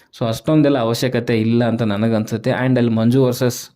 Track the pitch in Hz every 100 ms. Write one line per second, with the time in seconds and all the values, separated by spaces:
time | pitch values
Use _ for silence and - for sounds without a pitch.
0 | _ - 117 113 - 156 143 139 113 120
1 | 127 120 117 113 113 117 120 113 110 101
2 | 113 107 107 110 127 123 127 123 120 113
3 | 113 131 127 123 123 - -